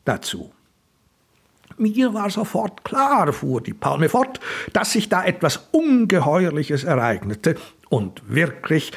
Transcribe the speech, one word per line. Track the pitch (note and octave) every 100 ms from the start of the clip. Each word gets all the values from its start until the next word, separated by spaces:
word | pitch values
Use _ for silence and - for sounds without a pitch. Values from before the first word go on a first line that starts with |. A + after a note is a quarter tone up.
| -
dazu. | G#2+ - - - _ _ _ _ _ _ _ _ _ _ _ _ -
„Mir | G#3+ G#3+ B3+
war | G#3 G#3
sofort | G#3+ G#3+ F#3 G3+ - -
klar“, | C4+ C#4 C4 D3+
fuhr | - C#3 B2
die | -
Palme | - C#3 C#3+ D#3+
fort, | B3 - - - - -
„dass | - -
sich | A3+ -
da | F#3 F#3
etwas | F3 F3+ - -
Ungeheuerliches | D#4 D#4+ B3+ G#3+ F#3 D3 E3+ F3+ D3 C#3+ C#3+ E3+
ereignete.“ | C3 A#2 G#2 G#2 G#2+ E3 D#3+ - _ -
Und | A#2+ F#2+ - -
wirklich | B2+ D#3+ - - A#2 -